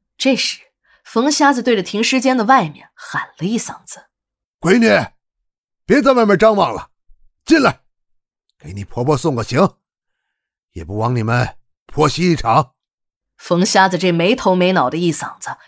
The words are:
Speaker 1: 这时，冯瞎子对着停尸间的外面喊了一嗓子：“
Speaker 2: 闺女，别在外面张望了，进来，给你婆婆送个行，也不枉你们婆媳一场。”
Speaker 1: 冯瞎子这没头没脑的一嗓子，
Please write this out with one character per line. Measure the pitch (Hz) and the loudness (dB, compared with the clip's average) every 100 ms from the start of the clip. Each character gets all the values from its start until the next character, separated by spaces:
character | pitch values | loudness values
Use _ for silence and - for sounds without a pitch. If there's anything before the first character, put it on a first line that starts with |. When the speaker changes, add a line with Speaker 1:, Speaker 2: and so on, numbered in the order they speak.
| _ - | _ -4
Speaker 1:
这 | 269 254 | -2 0
时， | - - _ _ _ _ - | -2 -8 _ _ _ _ -6
冯 | 226 269 | -2 0
瞎 | 302 285 | 2 2
子 | 247 | 2
对 | 247 220 | 0 -2
着 | |
停 | 180 202 | -2 -4
尸 | 226 262 | -2 0
间 | 254 262 | 0 0
的 | |
外 | 214 262 160 | 2 2 2
面 | - - | -6 -20
喊 | - - 139 - - | -20 -12 -10 -10 -10
了 | 170 | -6
一 | 226 | -6
嗓 | - - - | -6 -10 -18
子：“ | - - _ _ _ _ _ | -20 -20 _ _ _ _ _
Speaker 2:
闺 | 170 233 | 0 2
女， | 226 190 113 _ _ _ _ _ _ _ - | 4 2 -2 _ _ _ _ _ _ _ 0
别 | 262 | 2
在 | 269 | 4
外 | 254 214 | 4 4
面 | 196 | 4
张 | 220 208 | 4 2
望 | 147 | 0
了， | 98 - _ _ - _ _ - | -4 -14 _ _ -20 _ _ 0
进 | 320 | 2
来， | 226 - _ _ _ _ _ _ _ _ | 2 -2 _ _ _ _ _ _ _ _
给 | 76 | -16
你 | 98 | -14
婆 | 98 - | -10 -6
婆 | 123 147 | -2 -2
送 | 165 | -2
个 | 120 | -4
行， | 107 127 190 - _ _ _ _ _ _ _ _ _ | -2 0 0 -2 _ _ _ _ _ _ _ _ _
也 | 87 | -16
不 | 80 104 | -10 -4
枉 | 113 123 | -2 -2
你 | |
们 | 110 123 120 - _ _ _ | -2 -2 -4 -10 _ _ _
婆 | - 151 | -2 0
媳 | 151 180 | 0 0
一 | 160 | 0
场。” | 117 123 151 _ _ _ _ _ _ _ | 2 0 0 _ _ _ _ _ _ _
Speaker 1:
冯 | - 170 196 | -4 0 2
瞎 | 202 190 | 2 2
子 | 180 | 2
这 | 180 | 0
没 | 170 175 247 | 0 0 0
头 | 196 | 0
没 | 185 180 | 0 2
脑 | 185 127 | 0 -2
的 | 165 | -2
一 | 175 | -2
嗓 | 151 - - | -2 -6 -12
子， | - - | -14 -16